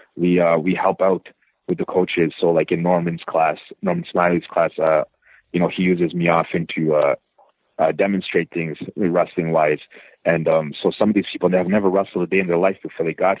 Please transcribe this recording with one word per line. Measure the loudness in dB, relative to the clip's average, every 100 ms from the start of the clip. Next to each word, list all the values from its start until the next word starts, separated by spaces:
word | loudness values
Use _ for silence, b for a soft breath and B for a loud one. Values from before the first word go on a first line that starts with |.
| B -2
we, | 2 4
uh, | 4 2
we | 0
help | 0 0 2
out | 0 0 -4 _ _ _ -6
with | -4
the |
coaches. | -2 -2 0 0 -2 0
So, | 2
like, | 2 0
in | 0
Norman's | 2 0 0 -6
class, | -4 0 0 -2 -10 -8
Norman | -4 -4 -4
Smiley's | 0 2 0 -2
class, | -2 0 0
uh, | 2 2 0 _ b b _
you | -2
know, | -2
he | 0
uses | 0 2 0
me | 0 0
off | 2 0
into, | -4 -4 -4 0
uh, | 2 2 -2 _ _ _ _ _ -2
uh, | -2
demonstrate | 0 0 -2 -2 -2 -2
things | -6 -6 -8 -10 -4
wrestling-wise. | 0 0 -2 -2 0 2 2 0 -6 B B B
And, | -2 0 2
um, | 0 -2 -2
so | -2
some | 0 0
of |
these | 0 -2
people, | -2 0
they | 0
have | 0
never | 0 2
wrestled | 0 0 -4
a | -2
day | 0
in | 0
their | 2
life | 0 -2
before | -10 -6 -4
they |
got | 0 -2 -2